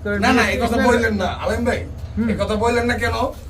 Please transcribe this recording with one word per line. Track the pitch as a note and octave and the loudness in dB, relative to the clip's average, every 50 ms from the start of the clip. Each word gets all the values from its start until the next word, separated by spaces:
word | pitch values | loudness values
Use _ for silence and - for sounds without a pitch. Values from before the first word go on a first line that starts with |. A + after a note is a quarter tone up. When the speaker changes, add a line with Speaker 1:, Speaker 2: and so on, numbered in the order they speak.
| - | -6
Speaker 1:
করে | G#3 G3+ G3+ | -4 -2 0
Speaker 2:
না, | G3+ B3 C4 | 2 4 4
না, | |
Speaker 1:
নিয়েছেন। | B3 G#3+ G3+ - - A#3 | 4 4 2 0 0 0
Speaker 2:
এই | - | 0
কথা | A3+ B3+ C4+ | 2 2 4
বললেন | B3 A#3 A#3 A#3 A3+ G#3+ | 4 4 4 2 2 0
না, | G3 F#3 | 0 -2
আলম | - - - - - G#3+ A#3 A#3+ | -2 -4 -4 -2 -2 -2 0 0
ভাই। | A#3 A3 - - - - - - - - - | 0 -2 -2 -4 -8 -10 -12 -12 -8 -4 -2
Speaker 1:
হুম। | A3+ A3+ | -2 0
Speaker 2:
এই | G3+ F#3+ | 0 0
কথা | G3 G3 G#3+ | 0 -2 0
বললেন | G3+ A3 A#3 A#3 A#3+ A#3 | 0 2 2 2 2 0
না | A#3+ A#3+ | 0 0
কেন? | - A#3 A#3 A3 A3+ B3 - - - - | 0 -2 -2 -2 0 -2 -4 -4 -8 -14